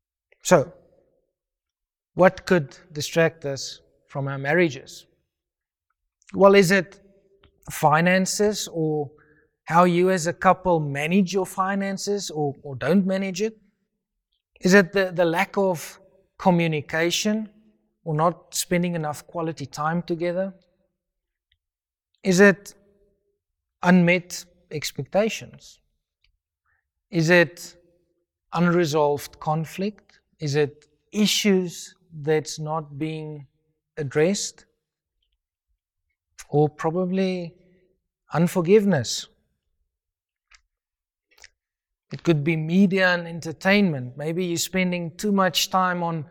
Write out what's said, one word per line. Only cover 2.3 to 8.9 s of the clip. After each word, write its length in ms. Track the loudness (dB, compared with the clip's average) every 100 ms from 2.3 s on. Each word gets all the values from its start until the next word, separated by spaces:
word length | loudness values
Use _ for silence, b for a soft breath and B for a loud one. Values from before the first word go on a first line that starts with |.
| 2 0
could 300 | 0 0 -12 -16
distract 520 | -12 -4 0 0 -2
us 360 | -10 -10 -12 -16 _ _ _
from 220 | -8 -8
our 100 | -6
marriages? 680 | -2 2 0 -2 -16 -20 -20 _ _ _ _ _ _ _ _ _ _ _ _
Well, 200 | 4 6
is 160 | 6 6
it 300 | 2 -2 -12 _ _ _ _ _ _ -14
finances 1000 | -2 2 4 4 2 0 -2 -2 -2 -8
or 380 | -4 -4